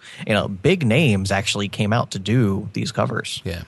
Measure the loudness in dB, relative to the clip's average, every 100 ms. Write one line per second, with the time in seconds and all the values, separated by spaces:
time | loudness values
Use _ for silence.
0 | -12 -8 0 0 0 0 2 2 4 4
1 | 4 2 2 0 0 -2 -2 -2 0 0
2 | 0 -4 0 2 4 0 -4 -6 -4 -2
3 | -2 -2 -6 -8 -8 -8